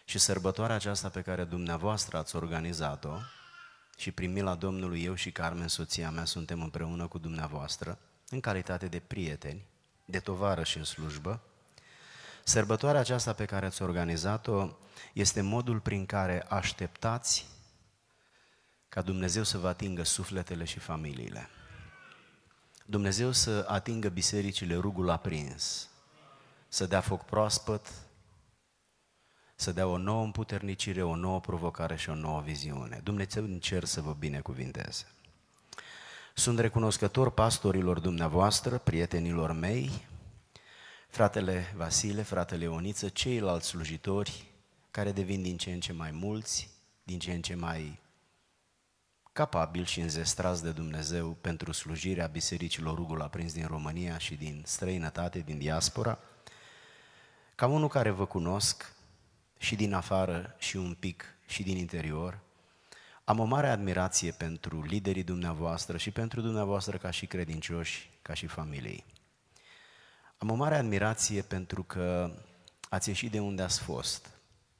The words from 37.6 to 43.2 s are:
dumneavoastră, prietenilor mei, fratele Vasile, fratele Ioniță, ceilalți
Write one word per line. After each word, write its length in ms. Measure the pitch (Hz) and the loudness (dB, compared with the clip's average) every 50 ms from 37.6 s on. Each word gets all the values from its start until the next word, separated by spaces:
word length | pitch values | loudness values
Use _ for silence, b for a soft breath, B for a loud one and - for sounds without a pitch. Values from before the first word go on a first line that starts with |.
| - 98 92 95 90 90 87 82 | 4 4 4 6 4 4 2 4
dumneavoastră, 760 | 82 90 85 82 82 80 78 90 98 104 - - - 123 123 | 2 0 2 2 2 4 6 8 8 8 6 4 2 2 0
prietenilor 760 | 123 - - 80 82 87 - - 85 85 85 85 85 80 80 | 2 2 2 4 4 2 2 2 0 2 2 2 2 2 2
mei, 560 | 82 80 82 95 113 127 135 - - - - - - - - - - - - _ B B B B B B B B B B B | 0 0 0 0 0 0 0 -2 -4 -6 -8 -12 -16 -16 -16 -18 -20 -20 -20 _ B B B B B B B B B B B
fratele 640 | B - - 107 101 - 104 95 92 92 90 87 90 101 | B 4 6 6 6 6 2 2 2 2 0 -2 -4 -4
Vasile, 460 | 90 85 82 - - - 104 101 107 | -4 -2 2 2 2 2 2 -2 -2
fratele 420 | 104 - - 90 87 - 92 85 85 | -2 0 0 0 0 0 -2 -2 -2
Ioniță, 460 | 82 82 80 90 101 104 - 104 95 | -2 -2 -2 -2 -2 -4 -2 -4 -4
ceilalți 580 | - - | -2 0